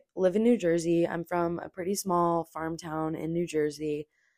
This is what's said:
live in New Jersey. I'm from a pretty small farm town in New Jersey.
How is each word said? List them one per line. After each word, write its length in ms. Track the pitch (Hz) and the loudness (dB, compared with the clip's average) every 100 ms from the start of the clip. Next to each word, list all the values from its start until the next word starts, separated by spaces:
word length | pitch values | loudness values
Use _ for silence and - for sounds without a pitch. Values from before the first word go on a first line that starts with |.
| - - | -6 0
live 200 | 185 202 | 2 4
in 60 | |
New 160 | 233 240 | 4 4
Jersey. 500 | 170 170 165 170 170 | 4 2 2 2 2
I'm 180 | 170 165 | -2 -4
from 340 | 175 170 170 | -2 -2 -2
a 100 | - | -8
pretty 240 | - 180 | -8 -4
small 520 | 202 196 175 170 170 165 | -4 0 2 2 2 -2
farm 300 | 160 160 165 | -6 -6 -6
town 380 | 170 156 160 | -6 -4 -4
in 200 | 160 160 | -4 -2
New 120 | 170 170 | -2 -2
Jersey. 640 | 156 151 147 151 147 151 _ _ | 0 0 -2 -4 -4 -8 _ _